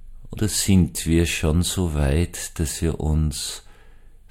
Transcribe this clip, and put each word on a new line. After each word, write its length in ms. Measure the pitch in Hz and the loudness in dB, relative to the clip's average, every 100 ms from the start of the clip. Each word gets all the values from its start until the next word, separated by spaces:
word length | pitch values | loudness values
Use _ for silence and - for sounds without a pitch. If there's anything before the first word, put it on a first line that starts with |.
| - - - | -18 -18 -12
Oder 180 | - 107 | -4 -2
sind 560 | - - 95 78 - | 0 4 4 4 0
wir 220 | 80 82 85 | 2 2 2
schon 360 | - 80 82 | 0 2 2
so 300 | 82 - 87 | 0 -2 -2
weit, 680 | 76 69 76 87 - - - | 0 2 2 0 -4 -10 -6
dass 220 | 78 - | -4 -2
wir 200 | 82 - | -2 -2
uns 640 | 78 78 78 - - - - - - - - - - | 0 2 0 -2 -10 -12 -16 -20 -20 -20 -20 -20 -14